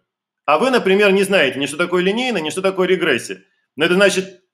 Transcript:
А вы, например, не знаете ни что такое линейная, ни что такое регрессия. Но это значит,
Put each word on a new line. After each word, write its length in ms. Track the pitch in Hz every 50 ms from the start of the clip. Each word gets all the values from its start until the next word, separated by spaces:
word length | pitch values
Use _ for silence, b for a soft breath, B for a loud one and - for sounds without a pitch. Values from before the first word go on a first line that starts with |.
| _ _ _ _ _ _ _ _ _
А 120 | 139 151
вы, 120 | - 240 262
например, 420 | 254 220 - 190 190 202 208 196
не 120 | 190 202 196
знаете 360 | 190 196 180 143 127 120 131
ни 60 | 143
что 120 | 139 147
такое 240 | 160 175 175 180 180 180
линейная, 380 | 196 208 240 254 254 226 175
ни 80 | 156 151
что 120 | - 190
такое 260 | 190 190 190 185 185
регрессия. 560 | 175 185 175 170 165 123 113 - - 95 - _ _ _ _ _ _ _
Но 100 | 135 156
это 100 | 170 180
значит, 460 | 190 202 190 180 190 185 - - - _ _